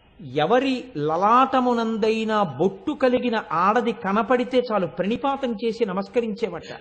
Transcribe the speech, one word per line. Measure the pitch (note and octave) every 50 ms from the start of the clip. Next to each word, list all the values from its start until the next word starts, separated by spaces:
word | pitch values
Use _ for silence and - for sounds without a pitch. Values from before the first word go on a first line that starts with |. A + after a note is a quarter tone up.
| _ _ _ - F#3 B2+ B2
ఎవరి | D3 D3 E3+ A#3 B3+ C4+ C4+ C4 B3 - - - D3+
లలాటమునందైనా | D3 D3+ D#3+ F3 G3 G#3 A#3 B3 C4+ C4 C4+ C4 B3 B3 B3 A#3 A3+ A3+ A3+ A3 A3 A3 A3+ A3 A3 G#3+ A3 G#3+ G3+
బొట్టు | D#3+ B2 B2+ F3 G3 G3 - - -
కలిగిన | D4 - C4+ B3+ B3 A#3+ - A#3+ A3+ G#3+ - -
ఆడది | D#3 E3 F3+ G3 A3 B3 G#3+ A#3
కనపడితే | A3 - - F#3+ F#3+ A3 A3 G3+ B3+ B3 B3 - C4 B3
చాలు | B3 A#3+ G#3+ G3+ F3+ D#3
ప్రణిపాతం | - - F3 G3 A#3 A#3+ - C#4 C4+ C4+ C4+ B3 A#3
చేసి | G3+ A#3 A3+ G#3 - A#3+
నమస్కరించేవట | G3 F3+ G3 G3 G3 - B3 A#3 A3 G3+ - A3 F3+ E3+ D#3 - - B2 -